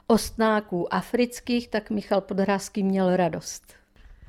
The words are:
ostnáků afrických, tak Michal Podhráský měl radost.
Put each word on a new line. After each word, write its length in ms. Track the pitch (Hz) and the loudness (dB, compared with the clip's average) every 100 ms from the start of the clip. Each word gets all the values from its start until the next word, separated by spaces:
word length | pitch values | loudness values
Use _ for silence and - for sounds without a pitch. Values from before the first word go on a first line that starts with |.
| _ | _
ostnáků 880 | 220 - - 220 214 208 180 170 | 2 2 -2 2 2 0 -4 -2
afrických, 720 | 190 185 240 240 - - 240 240 | -4 -2 0 0 -2 -4 -4 -2
tak 220 | 214 214 | -6 -4
Michal 320 | 214 - 202 | -6 0 -2
Podhráský 640 | 190 190 190 196 - - | 0 -2 2 0 -2 -2
měl 320 | 190 190 185 180 | 0 2 2 4
radost. 480 | 175 170 - - _ - _ _ - - | 2 0 -10 -16 _ -20 _ _ -20 -20